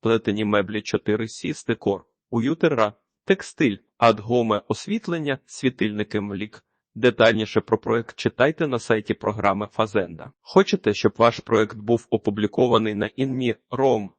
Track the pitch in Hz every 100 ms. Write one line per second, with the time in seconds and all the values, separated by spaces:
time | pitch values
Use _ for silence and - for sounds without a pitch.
0 | 113 113 - 104 107 104 92 107 - 104
1 | - 107 110 - - 151 - 113 - 95
2 | _ _ _ 117 120 165 165 131 107 104
3 | _ _ - - - - 143 98 _ _
4 | 117 107 104 123 113 104 _ 110 - 220
5 | - 170 147 135 _ - 131 - 110 104
6 | 104 104 101 95 104 - _ _ _ -
7 | 123 113 113 110 110 - - 110 - 113
8 | 113 - 117 - 131 160 156 123 - 110
9 | 107 104 107 107 101 98 104 - 110 107
10 | 87 82 107 _ - 190 196 202 - 104
11 | 110 - 117 - - 113 107 113 104 117
12 | - 110 - 101 104 - 127 120 110 104
13 | 110 - 135 131 123 107 _ - 135 117
14 | 98